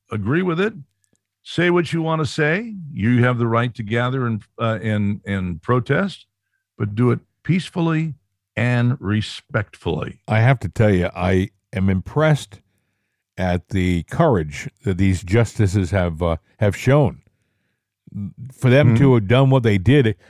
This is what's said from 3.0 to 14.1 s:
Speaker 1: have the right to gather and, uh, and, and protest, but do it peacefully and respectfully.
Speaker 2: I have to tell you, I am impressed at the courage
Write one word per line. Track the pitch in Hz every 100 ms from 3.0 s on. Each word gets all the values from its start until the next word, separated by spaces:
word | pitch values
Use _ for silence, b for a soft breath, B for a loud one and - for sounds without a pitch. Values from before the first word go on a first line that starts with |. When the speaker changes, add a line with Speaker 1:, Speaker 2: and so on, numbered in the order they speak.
| 107 123
Speaker 1:
have | 123 123
the | 117
right | 117 120
to | -
gather | 104 117 123 131 123
and, | 107 - -
uh, | 113 110
and, | 110 107 101 104 101
and | 98 90 82
protest, | - 123 120 143 196 - _ _ _ _ _ -
but | 107
do | 104 123
it | 117 - _
peacefully | - 175 - 190 165 160 160 139 _ _ _ -
and | 120 123 120 123
respectfully. | 95 107 - - - 113 101 - 90 78 - - -
Speaker 2:
I | 110
have | 113 135
to | 90
tell | - 110
you, | 95 87
I | - 90 92 98 - _
am | - 95
impressed | 95 - - 156 147 - - _ _ _ _ _ _ _ -
at | 92 90 -
the | 98 90 87
courage | 80